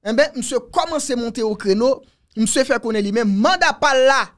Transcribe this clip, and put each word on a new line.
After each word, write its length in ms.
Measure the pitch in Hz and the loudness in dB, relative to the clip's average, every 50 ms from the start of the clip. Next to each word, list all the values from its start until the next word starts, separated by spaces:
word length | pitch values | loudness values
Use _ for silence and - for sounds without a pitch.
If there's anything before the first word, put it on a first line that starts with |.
| _ | _
Eh 60 | 208 | -2
ben, 180 | 226 233 302 302 - | 0 0 0 0 -2
monsieur 240 | 262 - - 269 240 | -8 -8 -4 -4 -6
commence 500 | 247 - - 349 320 330 330 294 294 - | -6 -2 -2 -2 -2 -2 -4 -6 -4 -4
à 60 | 254 | -4
monter 260 | 233 233 233 - 254 | -4 -4 -6 -4 -4
au 120 | 220 214 214 | -4 -4 -4
créneau. 480 | - - 202 190 208 240 269 262 - - _ _ _ _ _ _ | -4 -2 0 0 2 2 0 0 -2 -6 _ _ _ _ _ _
Monsieur 280 | 220 220 208 - 277 262 | -2 -2 0 2 0 0
fait 180 | - 269 233 | 0 -2 -2
connaître 220 | 240 226 220 214 208 | -2 -4 -2 -2 -2
lui-même. 280 | 202 202 233 233 208 | 0 0 0 0 2
Mandat 420 | 196 196 220 320 370 359 359 311 - | 2 2 2 2 2 2 2 0 0
pas 200 | - - 294 269 | 0 0 2 2
là. 340 | 262 262 269 269 262 214 - _ | 4 4 4 4 2 -2 -4 _